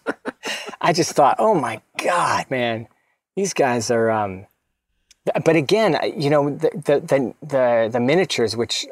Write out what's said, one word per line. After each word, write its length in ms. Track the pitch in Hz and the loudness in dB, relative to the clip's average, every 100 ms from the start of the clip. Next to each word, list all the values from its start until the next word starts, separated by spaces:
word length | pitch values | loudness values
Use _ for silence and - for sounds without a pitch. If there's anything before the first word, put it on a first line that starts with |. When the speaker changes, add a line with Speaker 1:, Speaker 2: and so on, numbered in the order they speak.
| - - - | -8 -10 -12
Speaker 1:
<laughs> 540 | - - - - - | -12 -12 -10 -12 -4
Speaker 2:
I 120 | 165 | 0
just 180 | 170 156 | 0 0
thought, 220 | - 139 107 | 4 4 4
"Oh 160 | 214 | 2
my 280 | 196 127 - - - | 2 -2 -6 -12 -6
God, 480 | - 175 160 - - | -2 0 0 -2 -2
man, 380 | 127 120 113 113 _ _ _ _ - | -2 -2 -4 -8 _ _ _ _ -6
these 180 | 196 | -4
guys 380 | - 139 123 113 | 0 0 0 0
are," 180 | 117 113 | 2 2
um, 380 | 110 101 92 - _ _ _ _ _ _ - - | 0 -2 -6 -14 _ _ _ _ _ _ -10 -6
th-, 120 | 208 160 | 0 2
but 100 | 160 | 2
again, 400 | 139 208 214 147 | 2 2 2 2
I, 120 | 110 - | -2 -2
you 120 | 143 | 0
know, 180 | 151 143 | 2 2
the, 200 | 139 160 | 0 -2
the, 260 | 160 151 143 | -2 0 0
the, 320 | 160 139 123 - 156 | 2 0 0 -6 -4
the, 440 | 143 123 117 110 | 0 2 2 2
the 80 | 120 | 0
miniatures, 560 | 123 165 180 - 113 110 | 2 2 2 0 -2 -2
which 300 | 113 - - | -4 -4 -6